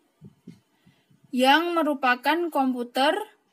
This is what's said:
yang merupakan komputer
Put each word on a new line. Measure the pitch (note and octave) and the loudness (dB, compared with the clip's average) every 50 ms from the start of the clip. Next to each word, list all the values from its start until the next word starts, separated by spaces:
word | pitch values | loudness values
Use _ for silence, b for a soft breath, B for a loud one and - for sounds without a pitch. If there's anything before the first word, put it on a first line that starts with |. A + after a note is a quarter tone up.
| _ _ _ _ - - - _ _ - - - _ _ b b b b b b b b b _ _ _ | _ _ _ _ -20 -20 -20 _ _ -20 -20 -20 _ _ b b b b b b b b b _ _ _
yang | - B3 B3+ C4 C#4 D#4 E4+ F4 F4 E4 | -2 2 4 4 4 4 2 0 -2 -2
merupakan | D#4 D4+ D4 C4+ - B3+ B3 B3 - C#4 D#4 E4+ F4 E4 | -2 -2 -2 -2 0 0 0 0 0 -2 0 0 -2 -2
komputer | - C#4+ C4+ C4 B3+ B3 A#3+ A#3+ - B3+ C4+ D4+ F4 G#4 G#4+ - _ _ _ _ | -2 -2 -2 -2 -2 -4 -8 -6 -2 0 0 0 0 -2 -4 -10 _ _ _ _